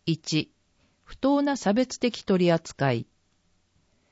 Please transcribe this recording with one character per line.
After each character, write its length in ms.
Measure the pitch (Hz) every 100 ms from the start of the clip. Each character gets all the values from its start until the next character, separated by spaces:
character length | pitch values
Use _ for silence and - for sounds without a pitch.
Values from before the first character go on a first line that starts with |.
| -
一、 460 | 160 - 156 - _ _ _ _ _
不 160 | - -
当 240 | 262 285
な 140 | 285 269
差 160 | 196
別 260 | 208 254 -
的 240 | 247 233
取 220 | - 190
り 80 | 175
扱 400 | 165 - - 139
い。 160 | 120 117 _ _ _ _ _ _ _ _ _ _